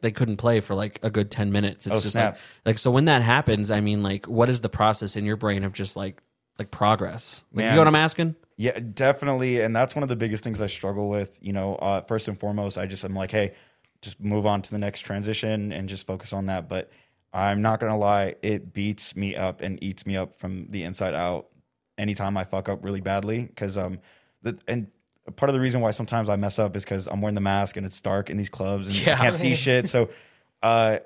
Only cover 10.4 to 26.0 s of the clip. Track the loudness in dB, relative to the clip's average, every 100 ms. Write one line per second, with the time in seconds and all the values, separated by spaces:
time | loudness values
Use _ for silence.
10.4 | -4 -4 -4 -4 -4 -2 -2 -2 -4 _
11.4 | -6 -4 -2 -2 -2 -2 -2 -4 -4 -6
12.4 | -4 -4 -4 -4 -6 -6 -6 -6 -2 0
13.4 | 0 -4 _ _ _ _ -18 -8 -2 0
14.4 | 2 0 -2 -6 -6 -6 -8 -6 -4 -2
15.4 | -2 -2 -4 -6 -8 -8 -8 -10 -8 -6
16.4 | -4 -4 -4 -6 -8 _ _ _ _ -2
17.4 | 0 2 2 0 0 2 4 4 2 -2
18.4 | -2 -4 -4 -6 -4 -4 -6 -6 -6 -4
19.4 | -4 -4 -8 -6 -8 -8 -6 -4 -6 -8
20.4 | -10 -10 -8 -8 -8 -4 -4 -2 -2 -4
21.4 | -8 _ _ _ _ -6 -4 -2 -2 -4
22.4 | -4 -4 -4 -6 -6 -6 -2 -2 -2 -4
23.4 | -6 -8 -6 -4 -6 -8 -16 _ _ _
24.4 | -10 -8 -6 -6 -6 _ _ _ -20 0
25.4 | 2 2 2 2 0 0